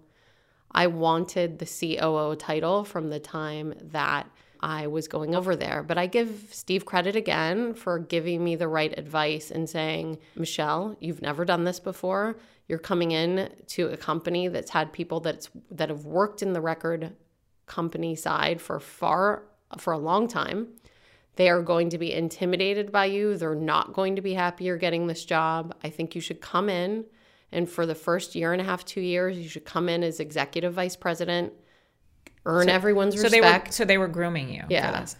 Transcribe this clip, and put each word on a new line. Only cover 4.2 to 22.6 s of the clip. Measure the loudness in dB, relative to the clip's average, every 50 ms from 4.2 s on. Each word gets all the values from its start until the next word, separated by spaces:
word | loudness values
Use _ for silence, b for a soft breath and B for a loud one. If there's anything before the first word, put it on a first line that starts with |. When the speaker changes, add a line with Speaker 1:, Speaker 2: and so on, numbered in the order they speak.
| -4 -6 -14 b b b b b
Speaker 1:
I | -6 -4 -4 -4 -4
was | -4 -2 -4 -4 -4
going | -4 -4 -2 0 0
over | 0 2 0 0
there. | 0 0 -2 -4 -4 -2
But | -2 0 0
I | 0
give | 0 2 0 0 0 -4 -10 -14 -16 -16
Steve | -10 -4 -2 -2 -2 -2
credit | 0 0 0 2 2 0
again | 0 0 0 0 0 0 0 0 0 -2 -2 -4
for | -6 -4 -2 -2 -2
giving | -2 -2 -2 -2 0 0 -2 0 0
me | 0 0
the | 0 0 0
right | 0 0 0 0 -2 -6
advice | -8 -4 0 0 2 2 0 -2 -6 -6
and | -6 -4 -4 -4
saying, | -2 -2 -2 -2 -2 -2 -4 -4 -6 -8 B B B
"Michelle, | B -6 -4 -2 -2 0 0 0 0 -2 -4 -6 -8
you've | -8 -8 -6 -4
never | -4 -4 -2 -2 0
done | 2 2 2 2
this | 0 -2 -4
before. | -6 -8 -8 -4 -2 0 0 0 0 -2 -4 -6 B B B B B B
You're | -6 -6
coming | -2 0 0 2 2 2 2
in | 2 2 2 2 0 -2 -4 -8 -14 -16 -8
to | -4 -2 -2 -2
a | -2
company | -4 -4 -2 -2 -2 -2 -2 -2 0 0 -2
that's | -2 -4 -4 -2
had | 0 0 0 -2 -4
people | -8 -6 -4 -4 -4
that's, | -2 -4 -4 -6 -8 -16 -18 -18 -20 -12
that | -6 -4 -2 -2
have | -4 -6 -6
worked | -2 2 2 2 2 0 -2 -2
in | -2 -2
the | 0
record | 0 -2 -2 -2 -2 -2 -2 -2 -4 -8 -12 -16 _ _ _ _ _ _ _ _ _
company | -12 -6 -4 -4 -2 -2 -2 -2 -2 -4
side | -2 -2 0 0 2 2 2 0 -2
for | -4 -6 -8 -8
far, | -8 -10 -8 -2 2 2 4 4 4 4 2 0 -4 -14 _ _ _ -18 -14 -8
for | -4 -2 -2
a | 0
long | 0 2 2 2 2
time. | 2 0 -2 -2 -2 -2 -4 -4 -6 -10 b b b b b b b b b b b b
They | 4 6 6
are | 6 6 4
going | 2 2 2 2 2
to | 0 -2
be | -2 -2 -2
intimidated | -2 -2 -2 -2 -2 0 0 2 2